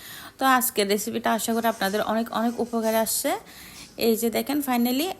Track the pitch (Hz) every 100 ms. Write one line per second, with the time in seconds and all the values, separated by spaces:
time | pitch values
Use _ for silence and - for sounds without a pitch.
0 | - - - - 262 254 247 - 202 202
1 | 233 226 233 226 233 226 226 220 196 208
2 | - 220 226 214 233 233 233 233 220 220
3 | 220 - 285 415 - - - - - -
4 | 226 214 233 226 233 294 277 240 240 254
5 | 359